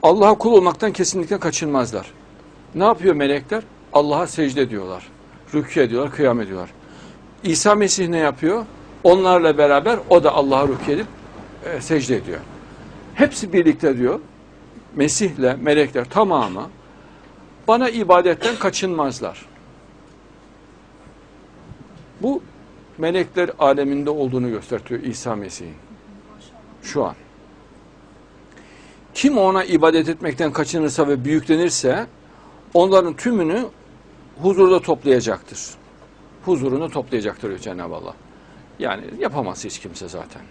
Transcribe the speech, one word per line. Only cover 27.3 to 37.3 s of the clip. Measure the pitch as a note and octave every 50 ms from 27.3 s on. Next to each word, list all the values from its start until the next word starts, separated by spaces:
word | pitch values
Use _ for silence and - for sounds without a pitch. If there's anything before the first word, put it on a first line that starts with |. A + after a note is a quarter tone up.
| - - - - - - - - - - - - - - - - - - - - _ - - - - - - - - - - - - - - - -
Kim | - - C#4 D4 A#3
ona | G3 F#3+ F#3+ F#3+ F#3
ibadet | F3 F3 D#3 D3+ D#3+ D#3+ E3 D#3 D#3+
etmekten | E3 D#3+ - E3 C3 C3 E3+ D3+ C3+
kaçınırsa | - D3+ C3+ - E3+ D#3 D3 C#3 - D#3 C#3+
ve | C#3+ C3 B2
büyüklenirse | C#3 D3+ D#3+ D3+ - D#3+ D#3 F3 F3 D3+ - - B2+ C3 F3+ A#3 - - - - - - - - - - - - - -
onların | F3 F3 G3 F#3+ F#3+ F3+ E3+ D3+
tümünü | - - A#3+ A#3+ G#3+ E3+ D#3 E3+ G#3+ B3+ A3 - _ - _ - - - - - - - - - - D3
huzurda | F#3 G3 F3 G3 F#3 F#3 F3
toplayacaktır. | - - D#3+ B2 - C#3+ C3 B2 - A2+ G2+ F#2 - - - - - - - - - - - - - - - _ - - - - -
Huzurunda | F#3 F#3 D3 B2+ C#3 B2+ C#3 D#3+ D#3+
toplayacaktır | - D3+ B2 - - A#2 G#2 G#2